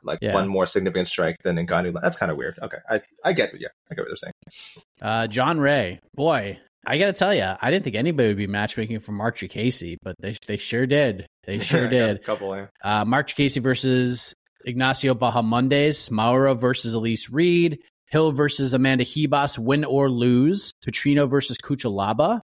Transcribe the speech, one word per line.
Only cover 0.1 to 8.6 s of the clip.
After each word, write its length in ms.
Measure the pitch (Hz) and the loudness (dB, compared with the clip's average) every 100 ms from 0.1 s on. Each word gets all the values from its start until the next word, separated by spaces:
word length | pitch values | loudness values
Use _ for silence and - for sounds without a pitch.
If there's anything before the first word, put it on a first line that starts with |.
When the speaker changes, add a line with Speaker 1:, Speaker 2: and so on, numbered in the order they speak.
| 82 | -4
Speaker 2:
Yeah. 120 | 104 | 0
Speaker 1:
one 140 | 98 98 | 0 0
more 180 | 95 90 | 0 0
significant 400 | 98 92 90 90 | 0 0 -2 -4
strike 300 | - 80 85 | 0 -2 0
than 120 | 95 85 | -2 -2
Ngannou. 380 | 87 87 90 85 | 0 0 0 -2
That's 160 | 87 - | -2 0
kinda 180 | 92 | -2
weird. 240 | 76 65 - | -2 -6 -8
Okay. 180 | - - - | -12 -12 -4
I, 140 | 107 - _ | -4 -4 _
I 80 | 170 | 0
get 180 | 165 101 | 0 -2
it. 60 | 92 | -4
Yeah, 80 | - _ _ | -14 _ _
I 40 | |
get 80 | - | -10
what 60 | - | -8
they're 80 | - | -10
saying. 160 | - - - - - - _ _ | -12 -16 -20 -20 -20 -20 _ _
Speaker 2:
Uh, 260 | 104 113 113 | -4 -2 -2
John 320 | 110 135 165 | 0 0 2
Ray. 400 | 139 143 95 90 _ | 2 2 0 -6 _
Boy, 440 | - 156 139 101 92 _ _ - | -2 0 0 -2 -10 _ _ -4
I 120 | 143 | 0
gotta 140 | 196 | 0
tell 200 | 190 190 | 2 2
ya, 220 | 185 95 95 | 2 0 -2
I 100 | 120 | 0
didn't 140 | 185 | 0
think 120 | 147 104 | -2 -2
anybody 320 | 151 147 113 | 0 2 2
would 100 | 101 | 2
be 80 | 98 | -2
matchmaking 540 | 101 | -2